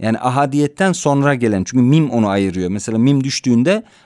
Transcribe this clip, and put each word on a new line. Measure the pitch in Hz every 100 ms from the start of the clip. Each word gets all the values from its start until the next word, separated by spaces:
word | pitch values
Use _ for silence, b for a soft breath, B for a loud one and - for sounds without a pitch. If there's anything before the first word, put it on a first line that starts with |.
yani | 110 113
ahadiyetten | 127 131 143 147 143 - 190
sonra | 175 147 139 143
gelen. | 131 117 98
Çünkü | 95 127
mim | 123 160 147
onu | 117 104
ayırıyor. | 101 95 90 90
Mesela | 101 - 110
mim | 131 139
düştüğünde | 135 - 127 120 151 214 b b